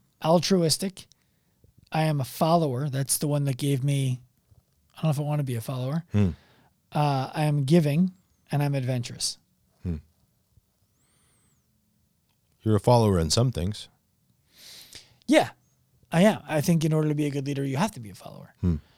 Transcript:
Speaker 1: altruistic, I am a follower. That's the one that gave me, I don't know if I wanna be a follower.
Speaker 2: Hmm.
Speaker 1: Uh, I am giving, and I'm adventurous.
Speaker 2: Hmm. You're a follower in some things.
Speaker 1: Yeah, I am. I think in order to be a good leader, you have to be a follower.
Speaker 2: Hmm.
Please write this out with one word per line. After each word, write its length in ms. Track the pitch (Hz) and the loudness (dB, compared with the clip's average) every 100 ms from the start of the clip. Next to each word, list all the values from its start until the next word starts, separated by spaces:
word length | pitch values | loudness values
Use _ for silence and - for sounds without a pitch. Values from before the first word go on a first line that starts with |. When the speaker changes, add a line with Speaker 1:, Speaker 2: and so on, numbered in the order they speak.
| _ _ | _ _
Speaker 1:
altruistic, 840 | 160 175 - 190 165 - 190 - - _ _ _ _ _ _ _ _ | 2 2 4 2 2 0 -4 -10 -20 _ _ _ _ _ _ _ _
I 120 | 160 | -2
am 160 | 156 147 | 0 -2
a 60 | 127 | -4
follower. 640 | - 160 170 156 127 147 | -2 2 2 2 -2 -4
That's 280 | 131 135 - | -4 -4 -2
the 100 | 151 | -2
one 180 | 147 139 | 0 -2
that 120 | 131 | -2
gave 260 | 143 139 | -2 0
me, 380 | 139 139 131 123 - _ _ _ _ _ _ - | 0 0 0 -4 -8 _ _ _ _ _ _ -4
I 40 | |
don't 40 | 160 | -2
know 40 | |
if 80 | 143 | -2
I 40 | |
wanna 200 | 147 151 | -2 -2
be 120 | 131 120 | -2 -6
a 60 | |
follower. 420 | - 131 127 165 - | -6 -6 -4 -6 -2
Speaker 2:
Hmm. 180 | 104 98 78 _ _ _ _ _ | 0 0 -2 _ _ _ _ _
Speaker 1:
Uh, 380 | 156 147 135 135 | -2 0 0 -4
I 100 | 156 | -2
am 200 | 151 147 135 | 0 0 4
giving, 460 | 175 147 147 185 - _ _ _ | 4 4 2 0 -2 _ _ _
and 120 | 143 | -2
I'm 120 | 143 139 | 0 -2
adventurous. 640 | 127 127 120 123 - - _ _ _ _ | -2 -4 -6 -8 -8 -8 _ _ _ _
Speaker 2:
Hmm. 120 | 90 78 - _ _ _ _ _ _ _ _ _ _ _ _ _ _ _ _ _ _ _ _ _ _ _ _ _ | -8 -8 -10 _ _ _ _ _ _ _ _ _ _ _ _ _ _ _ _ _ _ _ _ _ _ _ _ _
You're 120 | 110 104 | 0 2
a 40 | |
follower 400 | - 120 107 92 | 4 4 4 2
in 100 | 80 | 2
some 220 | - 127 | 2 0
things. 360 | 113 87 - - _ _ _ _ _ _ _ - - - - - _ - | 0 -4 -6 -14 _ _ _ _ _ _ _ -20 -20 -20 -20 -20 _ 2
Speaker 1:
Yeah, 220 | 277 - - _ _ _ _ _ | 2 2 -6 _ _ _ _ _
I 100 | 170 | 4
am. 180 | 208 156 - | 4 2 -2
I 140 | 151 | -2
think 220 | 143 170 156 | 2 2 2
in 80 | |
order 160 | 156 151 | 0 0
to 60 | 151 | 0
be 100 | 147 | -2
a 40 | |
good 160 | 139 139 | -4 -4
leader, 180 | 139 | -4
you 140 | 139 131 | -4 -2
have 140 | - | -2
to 60 | 127 | -4
be 100 | 107 | -16
a 60 | 92 | -16
follower. 380 | - - - _ | -18 -18 -20 _
Speaker 2:
Hmm. 140 | 90 78 - | -2 -2 -6